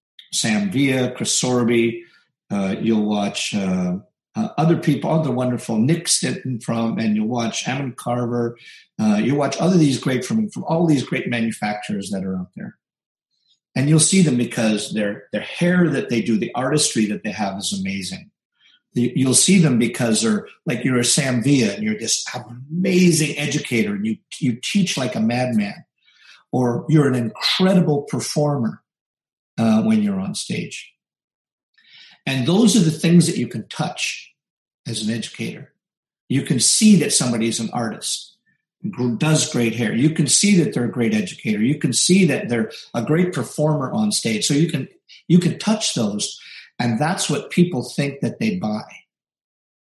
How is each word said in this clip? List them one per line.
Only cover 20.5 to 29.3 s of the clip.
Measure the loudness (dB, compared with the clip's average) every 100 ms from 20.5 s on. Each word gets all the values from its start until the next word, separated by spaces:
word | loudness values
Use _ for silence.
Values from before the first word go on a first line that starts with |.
| -12 -6
like, | -2
you're | 0 0
a |
Sam | 0 0 0 0
Villa | 2 4 2
and | 0
you're | -4 -4
this | -2 -4 -4
amazing | -10 -12 -18 -8 -2 2 6 6 4 0 -2
educator | -4 -4 -2 -2 -2
and | -2 -4
you, | -6 _ -4
you | -4 -2
teach | -2 0 0 0
like | -4
a | 0
madman, | 0 0 0 0 -2 -6 -18 _ _ _ -20 -20 _
or | -2 0 -2 2
you're | 4 4
an |
incredible | 2 -2 -4 -4 2 4 4 4 0
performer, | -2 -6 -4 0 0 0 -2 -4 _ _ _ _ _